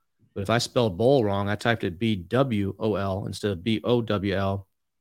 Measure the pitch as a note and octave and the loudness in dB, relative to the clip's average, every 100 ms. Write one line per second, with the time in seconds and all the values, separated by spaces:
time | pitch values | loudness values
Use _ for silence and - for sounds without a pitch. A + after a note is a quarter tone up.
0 | _ _ _ - G2 A#2 - B2+ A#2 E2+ | _ _ _ -6 0 0 2 0 0 2
1 | A#2 C#3 G#2 G2 G2+ G#2 A#2+ A2+ G#2 E2 | 4 4 4 0 -2 0 0 0 -2 -2
2 | A#2 G2+ E2+ A#2+ C#3 G#2+ G2 - A2 F#2+ | -2 -2 -2 0 2 0 -2 -2 -2 0
3 | G2 F#2+ G#2+ G2+ G#2 F2+ F#2 G#2+ G#2+ A#2+ | -2 -4 -6 -6 -4 -4 -2 -2 2 0
4 | A2 G#2 G2 F#2+ G2 G2 - _ _ _ | 0 -2 0 0 -2 -2 -8 _ _ _